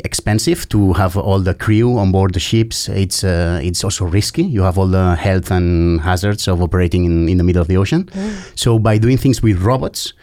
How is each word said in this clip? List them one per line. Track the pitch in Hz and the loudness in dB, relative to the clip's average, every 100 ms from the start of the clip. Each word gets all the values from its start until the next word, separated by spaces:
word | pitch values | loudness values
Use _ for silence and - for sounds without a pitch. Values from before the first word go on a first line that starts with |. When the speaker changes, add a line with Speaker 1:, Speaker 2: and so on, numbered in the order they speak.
| - | -2
Speaker 1:
expensive | - - 107 - - - | -6 -2 0 0 -2 -2
to | 107 98 | 0 2
have | 90 92 90 | 2 0 0
all | 92 98 | 0 0
the | 92 87 | 0 -2
crew | - 107 120 123 | 0 2 2 2
on | 98 | 2
board | 92 95 | 2 2
the | 92 | 0
ships. | - 113 113 - - | 0 0 0 -4 -6
It's, | 101 95 - 95 | -2 -2 -2 -2
uh, | 87 85 87 | 0 0 -2
it's | 80 87 | -4 -4
also | 95 - 92 | -4 -4 -2
risky. | 95 101 - | 0 -2 -2
You | 185 113 | -2 0
have | 92 90 | 0 2
all | 95 | 2
the | 92 92 85 | 2 2 0
health | 104 95 87 | 0 0 0
and | 92 87 85 85 85 | 0 2 2 2 0
hazards | 87 90 101 101 - | 0 -2 -2 -2 -2
of | 87 | 0
operating | 87 92 90 90 | 0 0 0 2
in, | 87 82 82 | 2 2 2
in | 90 | 2
the | |
middle | 87 87 | 2 2
of | 82 | 2
the | 92 | 0
ocean. | 98 160 185 | 2 0 -2
Speaker 2:
Mm. | 196 202 202 185 - | -6 -8 -8 -12 -4
Speaker 1:
So | 131 113 | 0 2
by | 110 107 | 2 2
doing | 113 131 | 2 2
things | 139 123 | 2 2
with | 110 92 | 2 2
robots, | 95 131 76 - - - | 0 0 -2 -8 -12 -14